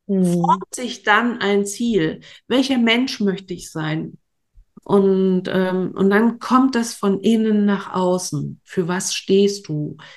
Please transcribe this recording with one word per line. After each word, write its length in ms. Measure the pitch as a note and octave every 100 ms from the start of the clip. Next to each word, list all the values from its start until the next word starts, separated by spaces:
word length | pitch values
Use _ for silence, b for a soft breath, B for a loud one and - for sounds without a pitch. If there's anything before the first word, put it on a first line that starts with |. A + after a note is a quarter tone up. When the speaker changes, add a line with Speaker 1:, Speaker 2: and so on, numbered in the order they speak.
| -
Speaker 1:
Mhm. 180 | G3
Speaker 2:
formt 500 | F3+ F3 E3+ F3 F#3
sich 300 | - B3 -
dann 380 | - G#3 A#3+ G#3+
ein 240 | G3 G3+ G3+
Ziel. 560 | - A#3+ G3+ D#3+ - B B -
Welcher 300 | B3 C4 B3+
Mensch 420 | A#3 A#3 C4 -
möchte 340 | G3+ F#3 -
ich 180 | F3 -
sein? 460 | D#3+ D#3 D#3 E3 - _ _ _ _ _ - -
Und, 640 | G3+ G3 F#3+ F#3+ F#3 F#3
ähm, 400 | F#3 F#3 F#3 F#3 -
und 140 | G3
dann 300 | G3+ A#3 A#3
kommt 360 | - B3+ C4+ A#3+
das 180 | A#3
von 260 | - G3+ G3
innen 460 | G3+ A3+ A3 G#3+ G3+
nach 280 | F#3+ -
außen. 680 | F#3 F3+ F3+ - D3 C#3+ -
Für 240 | - - E3+
was 260 | F3+ -
stehst 540 | - - G3 G3+ G3+ -
du? 300 | D3+ D3+ D#3 B